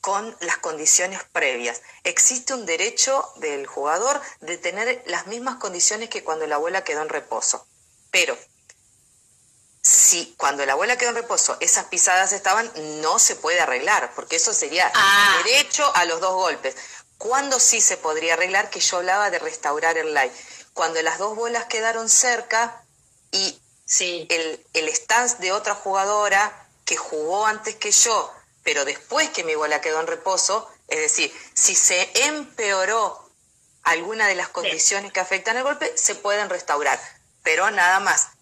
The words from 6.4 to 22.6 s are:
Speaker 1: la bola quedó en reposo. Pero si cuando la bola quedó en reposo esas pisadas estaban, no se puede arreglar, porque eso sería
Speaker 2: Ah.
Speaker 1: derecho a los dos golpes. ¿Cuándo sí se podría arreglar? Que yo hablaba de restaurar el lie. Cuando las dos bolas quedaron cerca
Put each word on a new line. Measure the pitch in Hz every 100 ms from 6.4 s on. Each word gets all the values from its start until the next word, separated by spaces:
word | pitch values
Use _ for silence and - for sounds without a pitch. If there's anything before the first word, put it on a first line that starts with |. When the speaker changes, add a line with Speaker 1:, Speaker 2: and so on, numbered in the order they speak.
| 156
Speaker 1:
la | 147
bola | 165 190
quedó | 185 151
en | 156
reposo. | 151 - 117 - - - _ _ _ _
Pero | 190 160 120 - _ _ - _ _ _ _ _ _ _ _ _ _
si | - - - 170 170 -
cuando | 147 143 139
la |
bola | 139 208 247
quedó | 240
en | 233
reposo | 233 196 - -
esas | 165 - 175
pisadas | 175 - 185 196
estaban, | 196 196 202 226 160 156 151
no | 156 185
se | - -
puede | 156 175
arreglar, | 151 127 151 208 123
porque | - - 165
eso | 233
sería | 214 143 165 180
Speaker 2:
Ah. | - 202 202 202 185
Speaker 1:
derecho | 185 269 277 - 294 185
a |
los | 175 165
dos | 185
golpes. | 185 185 151 131 - - - - _
¿Cuándo | 208 262 277 254
sí | - 226
se | - 185
podría | 156 156 165
arreglar? | 165 180 196 208
Que | 196
yo | - 180
hablaba | 180 190 208
de | 175
restaurar | 160 160 151 151 165 165
el | 156
lie. | 147 131 - - - -
Cuando | - 165 165
las | 160 160
dos | 202 214
bolas | 233 233 233
quedaron | 226 220 226 226
cerca | - 254 240 240 226